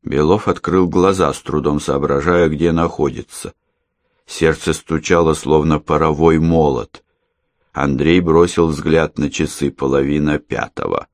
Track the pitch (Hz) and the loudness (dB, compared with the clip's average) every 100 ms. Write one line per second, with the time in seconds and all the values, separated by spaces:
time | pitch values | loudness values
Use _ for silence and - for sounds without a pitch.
0 | - 69 76 104 104 90 - 92 90 90 | -4 0 2 2 0 -4 -2 0 2 2
1 | 92 95 78 67 - 76 73 73 - 69 | 2 2 -2 -2 -4 -2 -2 -2 -2 -2
2 | 71 71 78 87 82 76 85 82 82 - | -2 -2 0 2 2 0 0 0 -2 -2
3 | 71 62 - - - _ _ _ _ _ | -4 -4 -16 -16 -16 _ _ _ _ _
4 | _ _ _ - 80 78 85 80 - 80 | _ _ _ 0 0 0 -4 -6 -4 -6
5 | - 85 80 76 - 78 78 76 - 76 | 2 2 2 0 2 2 2 -2 0 0
6 | 80 73 82 80 82 82 73 64 53 - | 0 2 4 4 2 2 2 -2 -8 -18
7 | _ _ _ _ _ _ _ - 71 67 | _ _ _ _ _ _ _ -4 -2 0
8 | 76 90 85 80 87 - 82 73 - 80 | 2 2 4 4 4 2 0 0 0 0
9 | 76 - 71 - 78 - 71 - 67 69 | 0 -4 -6 -2 -4 -2 -6 -4 -2 0
10 | 69 73 76 73 _ 58 - - 50 50 | 0 0 0 -2 _ -6 -6 -8 -6 -6
11 | - | -8